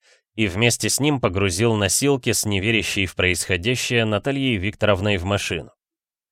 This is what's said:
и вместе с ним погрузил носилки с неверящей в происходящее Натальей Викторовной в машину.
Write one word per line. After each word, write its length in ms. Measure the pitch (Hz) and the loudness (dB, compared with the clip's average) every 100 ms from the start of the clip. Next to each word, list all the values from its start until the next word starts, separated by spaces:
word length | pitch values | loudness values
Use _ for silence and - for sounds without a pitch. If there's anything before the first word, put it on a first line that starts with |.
| _ _ _ | _ _ _
и 120 | 110 107 | -2 -2
вместе 420 | 92 117 - 107 | 2 2 2 0
с 100 | - | 0
ним 180 | 143 139 | 0 2
погрузил 560 | 117 92 98 90 117 | 0 0 0 2 0
носилки 580 | 107 95 - 139 139 123 | 2 0 2 2 0 0
с 120 | 104 | -2
неверящей 640 | 107 98 101 110 - 104 92 | 0 -2 0 0 0 -2 -2
в 80 | |
происходящее 880 | - 92 87 - 90 98 123 - 120 | 0 0 0 -2 -2 0 -2 0 0
Натальей 520 | 110 104 139 139 131 107 | 2 0 -2 -2 0 0
Викторовной 600 | 98 - 107 95 104 98 | -2 0 2 2 2 0
в 80 | |
машину. 460 | 90 101 - 85 - - _ _ _ _ _ | 0 -2 -2 -6 -8 -18 _ _ _ _ _